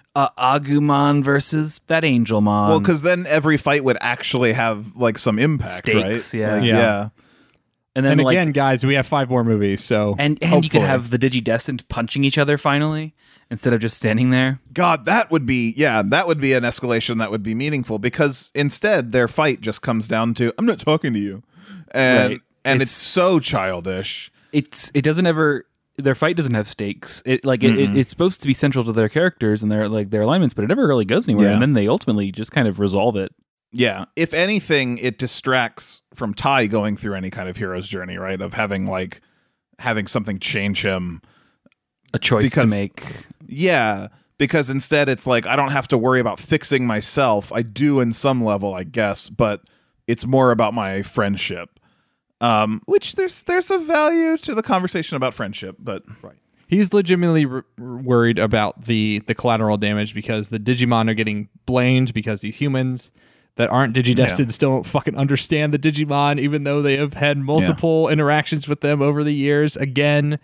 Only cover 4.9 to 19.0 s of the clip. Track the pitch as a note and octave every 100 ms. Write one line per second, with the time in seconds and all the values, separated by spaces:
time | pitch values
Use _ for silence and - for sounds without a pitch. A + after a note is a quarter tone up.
4.9 | A2+ A#2 G#2 A#2+ G#2+ D3 D3 F2+ - A#2+
5.9 | G#2+ F#2+ A#2 - A2+ G#2+ G#2+ A#2 A2+ A2+
6.9 | G2+ G#2+ - _ _ _ _ _ _ _
7.9 | C3 C3+ D3+ C3 F3+ D#3+ C#3 C#3 C3 C3
8.9 | C#3 B2 D3 B2+ B2+ A#2 G#2+ G2+ G2 -
9.9 | G#2+ G#2 G#2 D3 D3+ E3 D3+ D#3 - C#3+
10.9 | C3 A#2 B2 C3 B2+ A2+ A2+ - B2+ -
11.9 | - A#2 C#3 C#3 D3+ C#3+ D3 D3 C#3+ D3+
12.9 | D#3 D#3 - _ _ - A2+ B2+ A#2 A2+
13.9 | - A2+ A2 B2+ B2+ C3 C3 - - F3
14.9 | D#3+ A#2+ A3 - D#3+ B2+ B2+ A2+ A2+ D3
15.9 | A2 G2+ D3 E3+ D3+ C3+ B2+ A#2+ - B2
16.9 | A2+ A#2+ A2+ G#2+ G#2+ G#2 A2 D3 D3 A2+
17.9 | G#2+ A#2 - D3 B2+ - C#3 C#3+ - G#3
18.9 | F#3